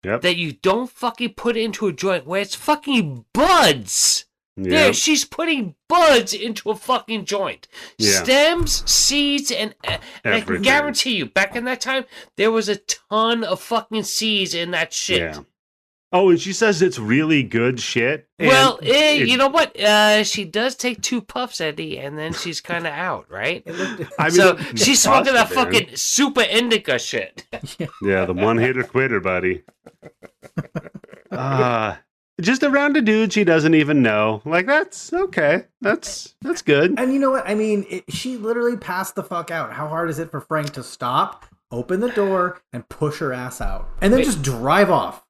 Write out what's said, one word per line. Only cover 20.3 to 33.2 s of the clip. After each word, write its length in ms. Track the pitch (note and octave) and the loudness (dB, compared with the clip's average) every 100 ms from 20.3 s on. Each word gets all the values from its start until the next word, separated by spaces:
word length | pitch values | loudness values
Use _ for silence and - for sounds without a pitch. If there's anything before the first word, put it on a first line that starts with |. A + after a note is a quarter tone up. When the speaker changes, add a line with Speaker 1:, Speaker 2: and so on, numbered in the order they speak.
| - | -4
Speaker 2:
does 300 | F3+ G3+ B3 | -4 -2 -4
take 260 | B3+ B3 A3+ | -4 -6 -4
two 180 | - B3 | -4 -4
puffs, 380 | G#3 - D#4 - | -6 -8 -8 -6
Eddie, 400 | D#3+ D3+ D#3+ - | -6 -6 -10 -8
and 180 | C#3 D3+ | -10 -8
then 140 | D#3 | -8
she's 280 | D#3+ F3+ D#3 | -6 -8 -10
kinda 300 | - E3+ E3 | -8 -6 -6
out, 400 | D3 F3+ A2+ - | -6 -6 -8 -10
right? 320 | F#2+ A#2+ F3 | -6 -6 -6
Speaker 3:
It 120 | - E3+ | -10 -8
looked 360 | F#3+ G3+ C#3 - | -8 -8 -12 -2
Speaker 1:
I 60 | |
mean, 80 | D#3 | 2
Speaker 2:
So 240 | F3 F#3+ E3+ | 6 4 4
Speaker 1:
it 180 | D3+ A2+ | -4 0
Speaker 2:
she's 240 | A#3+ C#4 | 2 4
smoking 340 | G#3 B3+ C4 | 4 4 4
that 140 | B3+ A3 | 2 2
Speaker 1:
must 40 | |
have 160 | C4 A#3 | 0 2
been. 120 | A#3 | 0
Speaker 2:
fucking 120 | F3 C#3 | -2 -6
super 440 | - - C#4 B3+ | -2 0 2 2
indica 560 | G#3 G#3+ A#3+ A3 - B2 | 2 2 2 0 0 -2
shit. 480 | - B2 F#2+ - - | -2 -6 -6 -14 -16
<laughs> 500 | - - - E3 - | -14 -14 -10 -10 -4
Speaker 1:
Yeah, 220 | G2+ F#2+ | 0 2
the 100 | F2+ | 0
one 240 | F2+ G#2 A2+ | 2 2 4
hitter 240 | B2 B2+ | 2 0
quitter, 380 | - B2+ C3 G#2+ | -2 0 0 0
buddy. 420 | F#2 F#2 F#2 F2+ _ _ - _ - _ - _ - - - E3 - - - - _ | 0 0 0 -4 _ _ -20 _ -20 _ -20 _ -12 -10 -8 -12 -12 -20 -20 -20 _
Uh, 680 | - C3 C3+ B2 A#2 G#2+ - _ _ _ - | -6 -2 0 2 2 -2 -6 _ _ _ -4
just 220 | F3 C4 | 0 2
around 340 | C#4+ C#4 C#4+ D4 | 2 2 4 2
a 60 | |
dude 300 | G#3+ G#3+ | 4 2